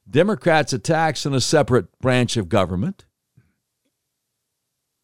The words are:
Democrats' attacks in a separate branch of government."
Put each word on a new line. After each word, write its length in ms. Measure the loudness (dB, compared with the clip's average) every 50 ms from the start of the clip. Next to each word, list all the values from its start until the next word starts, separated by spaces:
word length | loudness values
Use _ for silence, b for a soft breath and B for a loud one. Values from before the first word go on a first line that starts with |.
| _ -2
Democrats' 640 | 0 2 2 2 0 -2 0 2 2 2 2 0 -4
attacks 520 | -6 -2 -2 0 0 0 -2 -2 -4 -6
in 80 | -4 -2
a 60 | -2
separate 580 | 0 2 2 2 2 2 2 0 0 -2 _ _
branch 340 | -2 0 0 2 0 0 -2
of 140 | -4 -4 0
government." 560 | 0 0 0 0 -2 -4 -4 -4 -6 -10 _ _ _ _ _ _ _ _ _ _ _ _ _ _ _ _ _ _ _ _ _ _ _ _ _ _ _ _ _ _ _ _ _ _ _ _ _ _ _ _